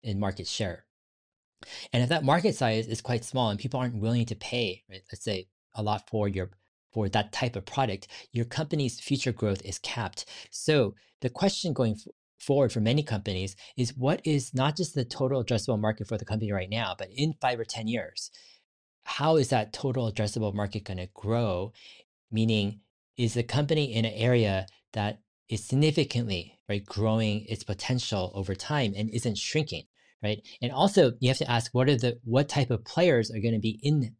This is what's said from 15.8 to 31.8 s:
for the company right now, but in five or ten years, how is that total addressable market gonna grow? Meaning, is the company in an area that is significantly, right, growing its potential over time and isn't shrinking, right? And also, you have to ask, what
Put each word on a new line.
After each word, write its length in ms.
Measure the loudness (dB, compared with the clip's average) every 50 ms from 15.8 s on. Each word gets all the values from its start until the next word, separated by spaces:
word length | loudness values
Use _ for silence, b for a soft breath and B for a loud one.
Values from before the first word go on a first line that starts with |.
| 2 0 0 0 -4 -6
for 100 | -4 -6
the 80 | -4
company 260 | -4 -4 -4 -2 -2
right 180 | -2 -2 -2 -4
now, 260 | -4 -4 -4 -4 -4 -6
but 120 | -10 -10
in 240 | -4 -2 -2 -2 -2 _
five 200 | 0 0 0 0
or 60 | -4
ten 220 | -6 -6 -4 -2 -2
years, 440 | -2 -2 -4 -6 -10 -12 -12 -12 B B B B B B B B _ _ _ _ _ _ _
how 340 | -8 -4 0 4 6 6 6
is 120 | 6 6
that 240 | 4 2 2 0 -6
total 380 | -4 -2 -2 0 0 0 0
addressable 440 | 0 0 -2 0 0 0 -2 0 0
market 280 | 0 -2 -2 -4 -6 -6
gonna 240 | -6 -6 -6 -8 -8 _
grow? 580 | -8 -2 0 0 2 2 0 0 -2 -2 -4 B B B B B B B B _ _ _ _
Meaning, 500 | 0 2 4 4 4 4 2 0 -2 -6 _ _ _ _ _ _ _
is 200 | 0 0 0 2
the 80 | 0 -2
company 500 | 0 0 0 2 2 2 2 2 0 0
in 120 | 0 0
an 80 | 0 0
area 520 | 0 2 4 6 6 4 4 2 0 -2 -4 B B B B -4
that 280 | -2 -2 -2 -4 -6 _ _ _ _ _ _
is 160 | -6 -6 -4
significantly, 960 | -2 0 2 2 4 4 2 0 0 0 -2 -2 0 -2 -4 -4 -8 -16 _ _ _
right, 160 | -4 -4 -4
growing 640 | -6 -4 0 0 2 2 2 2 2 0 -2 -4
its 180 | -6 -8 -8 -6
potential 680 | -8 -8 -6 -2 -2 -2 -2 -2 -2 -2 -2 -2 -2 -4
over 220 | -6 -4 -4 -4
time 380 | -6 -4 -4 -2 0 0 0 0 -2
and 140 | -4 -2
isn't 260 | -2 -2 -2 -2 -4 -2
shrinking, 460 | -6 -2 0 -2 -2 -2 -6 -12 -12 _ b b b b b b -4
right? 180 | -2 -2 -2 B B B B
And 120 | -4 -4
also, 420 | 2 4 4 4 8 8 6 6 6 2
you 80 | 2 2
have 100 | 2 2
to 140 | 0 0
ask, 200 | 0 0 0 2
what 160 | _ 2